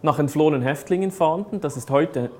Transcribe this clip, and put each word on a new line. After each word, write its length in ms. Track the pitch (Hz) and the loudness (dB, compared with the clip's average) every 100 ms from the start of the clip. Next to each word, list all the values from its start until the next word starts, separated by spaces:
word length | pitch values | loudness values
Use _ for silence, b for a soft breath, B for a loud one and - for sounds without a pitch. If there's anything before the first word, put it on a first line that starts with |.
nach 160 | 156 143 | 2 2
entflohenen 440 | 143 147 156 143 | 0 4 2 2
Häftlingen 500 | 127 147 - 180 190 | 0 -4 -2 -2 -2
fahnden. 480 | 190 160 170 208 202 | 0 0 0 -4 -6
Das 160 | 151 131 | -6 -6
ist 140 | - | 0
heute 420 | 139 160 131 120 | 2 2 -2 -6